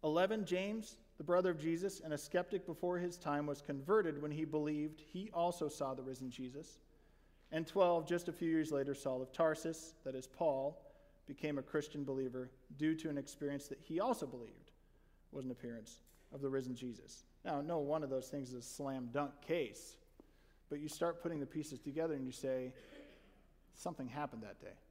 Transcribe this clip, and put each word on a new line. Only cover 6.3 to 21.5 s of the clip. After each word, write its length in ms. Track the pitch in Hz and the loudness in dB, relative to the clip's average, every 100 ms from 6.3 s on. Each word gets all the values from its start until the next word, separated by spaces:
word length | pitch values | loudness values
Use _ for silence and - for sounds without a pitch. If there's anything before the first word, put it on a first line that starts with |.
Jesus. 480 | 123 127 139 165 - - - - - - - - | -6 -8 -8 -12 -18 -20 -20 -20 -20 -20 -20 -4
And 160 | 160 165 | -2 0
twelve, 400 | 196 180 170 156 | 6 8 8 4
just 220 | 175 170 | 0 0
a 40 | |
few 180 | 156 165 | 0 4
years 220 | 160 156 | 4 4
later, 220 | 143 139 | 2 2
Saul 280 | 135 135 127 | 0 0 -2
of 100 | 131 | -2
Tarsus, 640 | - 165 156 165 160 - - | 4 4 6 -2 -4 -8 -10
that 100 | 135 | -6
is 120 | 131 127 | -6 -8
Paul, 540 | - 165 135 139 160 - - - - - | 2 2 4 0 -4 -18 -20 -20 -20 -14
became 300 | 143 151 143 | -6 -2 -2
a 60 | |
Christian 420 | 131 156 147 151 | 0 0 0 -4
believer 460 | 139 135 131 127 127 - - 139 | -2 0 -2 -4 -8 -12 -18 0
due 180 | 156 156 | 2 2
to 120 | 160 | 0
an 80 | 143 | -2
experience 520 | 139 - 143 143 - | -4 -4 -2 -2 -6
that 120 | 147 | -12
he 200 | - 160 | -4 0
also 260 | 226 247 143 | 2 2 -2
believed 440 | 123 110 - - - - - - - - | -6 -12 -16 -20 -20 -20 -20 -20 -20 -12
was 140 | 143 127 | -6 -6
an 40 | |
appearance 500 | 120 120 117 107 - - - - | -6 -8 -10 -12 -18 -20 -20 -14
of 120 | 143 | -4
the 60 | 139 | 0
risen 240 | 135 127 | 0 0
Jesus. 500 | 120 127 107 - - - - | -4 -6 -8 -14 -18 -20 -10
Now, 200 | - 147 | -2 -2
no 160 | 147 170 | 2 2
one 240 | 143 156 | 2 2
of 80 | 143 | 2
those 180 | 131 127 | 0 0
things 220 | 147 127 | -4 -4
is 60 | 123 | -6
a 60 | |
slam 460 | 117 - 139 131 123 | -8 -6 -4 -2 -2
dunk 280 | 131 143 - | 0 0 -4
case, 560 | - 165 123 - - - - - - - - - - | 0 2 2 -4 -16 -18 -20 -20 -20 -20 -20 -20 -8
but 120 | 147 | -4
you 80 | 151 | -4
start 340 | - 170 165 | 0 0 0
putting 180 | 170 160 | -2 -2
the 60 | |
pieces 340 | 139 | -2